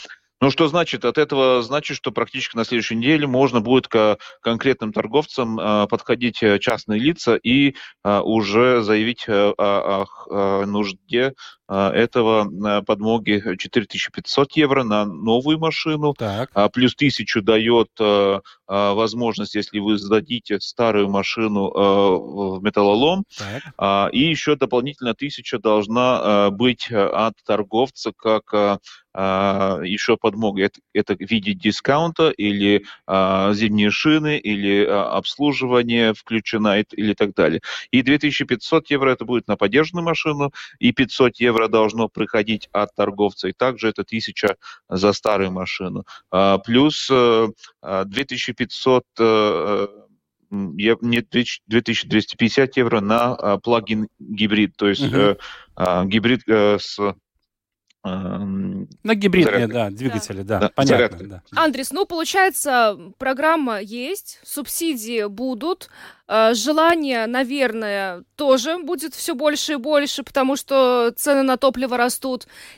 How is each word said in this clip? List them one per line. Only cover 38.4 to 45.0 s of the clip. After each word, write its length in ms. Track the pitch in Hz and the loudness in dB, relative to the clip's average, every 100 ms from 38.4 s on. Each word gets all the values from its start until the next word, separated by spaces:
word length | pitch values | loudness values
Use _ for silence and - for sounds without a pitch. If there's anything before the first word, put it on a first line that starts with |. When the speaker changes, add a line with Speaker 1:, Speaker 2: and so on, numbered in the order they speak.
| 131 | -2
Speaker 1:
пятьсот 440 | 120 - 160 - | -4 0 0 0
евро — 180 | 143 135 | 0 2
это 160 | 127 117 | 0 -2
будет 220 | 120 - | -2 -2
на 100 | 101 | 0
подержанную 480 | 104 123 160 180 170 | 2 2 0 -2 -2
машину, 480 | 160 156 143 139 - - - | -2 -2 -2 -4 -6 -18 -2
и 120 | 120 | 0
пятьсот 460 | 120 120 - 127 - | 2 0 2 2 4
евро 300 | 120 113 110 | 2 2 2
должно 420 | 110 107 110 110 | 4 2 0 -4
приходить 600 | - 107 110 107 107 - | -2 -2 -2 -2 -4 -4
от 220 | 101 104 - | -2 -2 -2
торговца, 520 | 101 98 101 - 95 | -2 0 -2 -2 -8
и 60 | |
также 360 | - 127 117 110 | -2 -2 0 -4
это 140 | 104 | -4
тысяча 520 | - 113 - - 101 92 - - _ | -6 -6 -6 -2 -2 -2 -10 -20 _
за 260 | 90 | 0